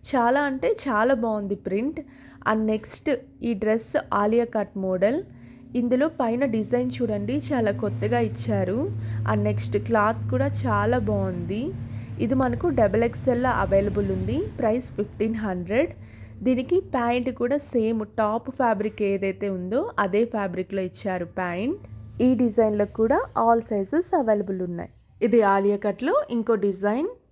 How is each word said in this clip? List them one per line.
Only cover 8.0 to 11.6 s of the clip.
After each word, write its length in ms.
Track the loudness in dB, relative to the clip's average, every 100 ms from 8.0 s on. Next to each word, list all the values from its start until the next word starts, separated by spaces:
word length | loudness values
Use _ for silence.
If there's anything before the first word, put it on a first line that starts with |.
| 0 0 0
ఇచ్చారు. 480 | -2 -2 0 0 0 -2 -4 -4 -4 0
And 120 | 2 2
నెక్స్ట్ 280 | 0 -2 -2 2
క్లాత్ 340 | 2 2 0 -2
కూడా 160 | 0 0 0 0
చాలా 340 | 2 2 2 0
బాగుంది. 520 | 0 -2 -4 -4 -4